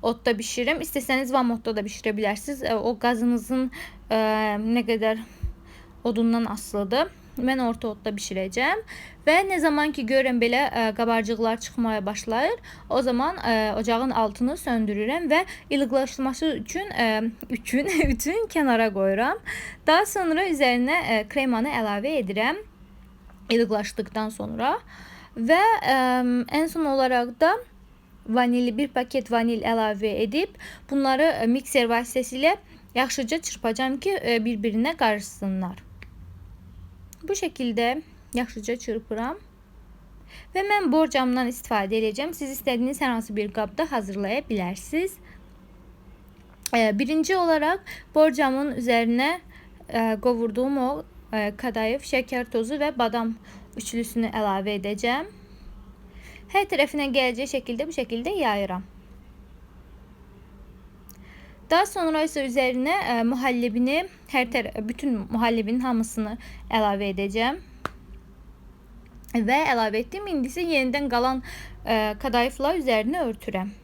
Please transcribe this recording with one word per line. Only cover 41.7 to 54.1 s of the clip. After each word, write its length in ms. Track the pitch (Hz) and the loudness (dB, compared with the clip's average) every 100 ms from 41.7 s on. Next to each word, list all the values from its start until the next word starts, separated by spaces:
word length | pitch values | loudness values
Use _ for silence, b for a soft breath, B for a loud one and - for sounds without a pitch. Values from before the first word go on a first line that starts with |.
| 220 196 220 | 0 2 0
edəcəm. 360 | 220 214 294 339 | 0 -2 -6 -6
Siz 160 | 277 | -8
istədiyiniz 480 | 269 - 247 247 277 | -4 -2 0 0 0
hər 160 | 269 233 | 0 0
hansı 200 | 220 208 | -4 -4
bir 160 | 208 | -4
qabda 360 | 202 214 - 320 | -2 -6 -2 -2
hazırlaya 540 | 269 196 196 202 240 | -2 -4 -4 -2 -2
bilərsiniz. 720 | 294 214 180 196 - 311 370 - B B B - - - - - - - - - - - - | -2 -2 -2 -6 -4 -2 -2 -6 B B B -20 -20 -20 -20 -20 -20 -20 -20 -20 -20 -14 -2
Ə, 260 | 240 220 208 | 2 4 2
birinci 380 | 247 311 311 370 | 2 2 2 2
olaraq 440 | 349 311 302 381 - B B | 4 4 4 0 -4 B B
borcamın 600 | - 311 254 277 262 285 254 | 4 6 6 2 2 -2 -2
üzərinə, 540 | 240 233 233 240 277 349 - B B B - | 2 2 4 2 2 0 -6 B B B -6
ə, 160 | 226 226 220 | 0 0 2
qovurduğum 580 | 247 240 233 208 262 277 | 2 2 0 0 0 0
o, 120 | 254 294 311 - - | 0 -2 -8 -18 -6
ə, 160 | 220 208 208 | -2 -2 -2
kadayıf, 480 | 254 226 220 262 | -4 -2 0 -2
şəkər 460 | - 262 262 254 240 | -2 -2 -2 -4 -2
tozu 240 | 240 226 285 | -2 -2 0
və 160 | 294 | -2
badam 440 | 285 233 233 226 226 B B B - | 0 0 0 -2 -6 B B B -12
üçlüsünü 560 | - 233 233 | -8 -6 -4